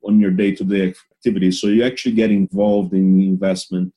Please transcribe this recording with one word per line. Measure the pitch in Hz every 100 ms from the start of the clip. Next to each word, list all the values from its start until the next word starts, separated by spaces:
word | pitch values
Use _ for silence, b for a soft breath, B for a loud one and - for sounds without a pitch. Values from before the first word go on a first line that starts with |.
| 104
on | 107
your | 101
day-to-day | 92 101 98 95 101 95 92 _
activities. | _ 123 98 92 92
So | 104
you | 107
actually | 123 127 127
get | 110 110
involved | 104 95 95 104 101 92
in | 95 95 95
the | 95
investment | 92 95 95 - 92 92